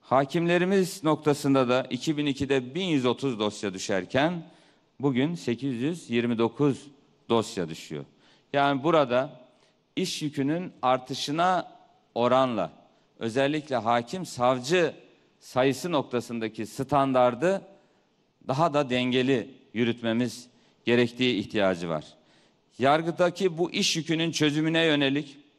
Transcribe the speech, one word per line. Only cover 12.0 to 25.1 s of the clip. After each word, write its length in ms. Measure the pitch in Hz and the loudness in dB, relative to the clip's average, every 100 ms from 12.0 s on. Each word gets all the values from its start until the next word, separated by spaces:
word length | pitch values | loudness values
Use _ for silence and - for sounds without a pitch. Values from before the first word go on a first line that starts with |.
| _ | _
oranla 580 | - 120 127 131 110 82 - _ _ _ _ | -2 2 4 2 0 -4 -8 _ _ _ _
özellikle 580 | 117 113 139 156 147 123 | -4 0 0 -2 -4 -4
hakim 500 | 110 120 117 185 160 | 0 0 0 -10 -10
savcı 680 | - 123 131 123 180 156 - - _ _ _ | 0 2 2 0 2 2 -2 -20 _ _ _
sayısı 520 | - 127 135 127 180 | -6 2 2 2 -2
noktasındaki 760 | 156 120 123 113 117 110 110 107 | -2 -2 -6 -4 -6 -6 -6 -12
standardı 960 | - 135 147 135 127 123 120 165 190 - - _ _ _ _ _ _ - | -8 0 2 4 4 4 4 0 0 -6 -20 _ _ _ _ _ _ -6
daha 260 | 131 170 | 0 2
da 160 | 143 139 | 2 0
dengeli 600 | 127 123 123 127 131 98 - _ | 0 2 2 2 0 -2 -14 _
yürütmemiz 720 | 107 117 117 117 113 123 - - _ _ _ | -2 -2 0 -2 0 -2 -6 -18 _ _ _
gerektiği 520 | - 120 120 120 127 101 | 0 2 2 0 0 0
ihtiyacı 520 | 104 110 95 90 87 | -2 0 2 0 -2
var. 160 | 80 - - _ _ _ _ _ _ | -6 -6 -20 _ _ _ _ _ _
Yargıdaki 800 | 127 156 165 165 180 175 190 160 | 2 2 0 0 0 2 -4 -2
bu 120 | 175 | -4
iş 260 | 175 202 170 | -2 -2 -2
yükünün 340 | 151 160 165 | -2 -2 -2
çözümüne 540 | - 151 147 160 165 | 0 0 2 0 2
yönelik 540 | 165 147 135 | 2 2 2